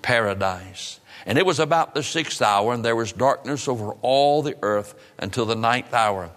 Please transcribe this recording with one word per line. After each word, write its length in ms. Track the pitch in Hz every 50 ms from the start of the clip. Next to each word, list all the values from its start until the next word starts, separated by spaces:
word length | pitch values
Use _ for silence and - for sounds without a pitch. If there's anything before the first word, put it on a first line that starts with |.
paradise. 960 | - - 127 120 113 101 98 95 98 95 92 90 92 95 95 - - - - - _ - - - -
And 120 | - 101 139
it 80 | 185
was 140 | 185 175 135
about 340 | 160 147 165 165 156 - -
the 80 | 143 147
sixth 400 | - - 165 160 - - - 123
hour, 300 | 107 104 101 101 113 123
and 120 | 120 113
there 120 | 117 117
was 160 | 113 113 107 92
darkness 560 | 92 123 135 131 - - 117 143 143 - 143
over 240 | 127 113 107 104 - -
all 420 | - 120 131 139 143 143 147 151 147
the 140 | 147 - - -
earth 320 | 104 104 104 104 - - - - - - _
until 260 | - 98 101 123 117
the 100 | 107 113
ninth 400 | 110 110 113 120 123 117 - -
hour. 360 | 120 113 107 101 95 90 82 85